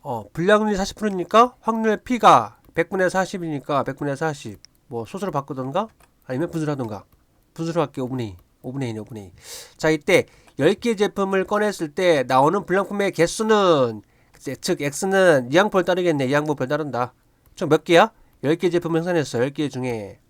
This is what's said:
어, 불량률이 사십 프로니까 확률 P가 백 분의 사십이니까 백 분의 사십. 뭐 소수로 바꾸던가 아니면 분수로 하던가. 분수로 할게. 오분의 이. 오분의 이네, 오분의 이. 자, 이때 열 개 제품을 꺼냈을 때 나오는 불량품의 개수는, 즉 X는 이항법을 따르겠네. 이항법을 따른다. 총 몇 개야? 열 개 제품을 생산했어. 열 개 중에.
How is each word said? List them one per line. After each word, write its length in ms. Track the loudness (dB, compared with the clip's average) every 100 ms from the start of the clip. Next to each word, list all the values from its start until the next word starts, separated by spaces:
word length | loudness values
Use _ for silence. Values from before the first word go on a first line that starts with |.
어, 260 | -8 -10 -10
불량률이 440 | -4 2 2 2 -2
사십 200 | -6 -6
프로니까 600 | -6 -4 2 4 4 _
확률 360 | -6 -2 -2 -2
P가 600 | -4 4 6 6 4 _ _
백 140 | -6 -4
분의 220 | 0 0
사십이니까 720 | 0 -4 -6 -6 -6 -2 -2
백 140 | -2 -6
분의 200 | -6 -4
사십. 440 | -6 -6 -14 -16 _ _ _
뭐 160 | -10
소수로 280 | -10 -8 -6
바꾸던가 560 | -6 -8 -10 -6 -6 -6 _ _ _ -10
아니면 240 | -6 -6
분수로 220 | -4 -6
하던가. 320 | -4 -8 -10 _ _ _ _ _
분수로 260 | -10 -4 -2
할게. 200 | -4 -6
오분의 260 | -8 -6 -8
이. 80 | -12 _ _
오분의 280 | -12 -8 -6
이네, 80 | -8
오분의 240 | -12 -16 -16
이. 60 | -20 -20 -20 -20 _
자, 140 | 0
이때 360 | 0 2 2 2 _ _ 0
열 160 | 0
개 200 | 2 -2 0
제품을 480 | -2 -2 -2 -2
꺼냈을 500 | -2 -2 -2 -4 -8
때 300 | 0 2 2 4
나오는 380 | 4 4 2
불량품의 480 | 0 -2 -2 -2 -2
개수는, 920 | 0 0 0 2 4 4 4 2 -2 _ _ _ _ -12 -8
즉 200 | -4 -2
X는 720 | -4 -4 0 4 6 6 4
이항법을 320 | 2 4 2
따르겠네. 420 | 2 0 0 0 0
이항법을 420 | 0 0 -4 -2
따른다. 440 | -4 -4 -4 -6 _ _ _ _
총 140 | -8 0
몇 160 | 0
개야? 280 | 4 4 4 _ _ _
열 120 | -2 0
개 140 | 0
제품을 300 | 0 -2 -4
생산했어. 380 | 0 -2 -2 -2
열 100 | -2
개 180 | -2 -6
중에. 520 | -4 -6 -6 -10 -16